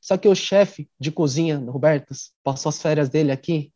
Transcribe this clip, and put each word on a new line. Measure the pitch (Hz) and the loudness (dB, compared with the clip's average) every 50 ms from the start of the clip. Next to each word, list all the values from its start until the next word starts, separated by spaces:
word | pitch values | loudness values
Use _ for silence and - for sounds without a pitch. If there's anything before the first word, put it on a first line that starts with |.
Só | - - 190 | -4 -2 0
que | 185 - | 2 4
o | 208 190 | 4 4
chefe | 185 - - 190 202 202 - - - 147 - _ - | 4 2 2 4 4 4 2 -2 -10 -18 -18 _ -8
de | 135 156 | -8 -4
cozinha | 151 - 165 143 127 156 165 165 151 143 | -2 0 0 0 0 0 0 0 -2 -4
do | 123 120 | -4 -6
Roberto | 127 139 131 156 156 139 - - 139 - - - _ _ | -4 0 2 2 2 2 -2 -8 -14 -16 -16 -18 _ _
passou | - 139 135 135 - 156 | -6 -6 -4 -4 -4 -4
as | 151 - | -4 -2
férias | - 160 156 151 147 127 | -2 -2 0 0 0 0
dele | - 156 156 139 | 0 0 0 0
aqui | 135 135 - - 170 151 143 - _ | -2 -4 -4 -4 -4 -4 -4 -8 _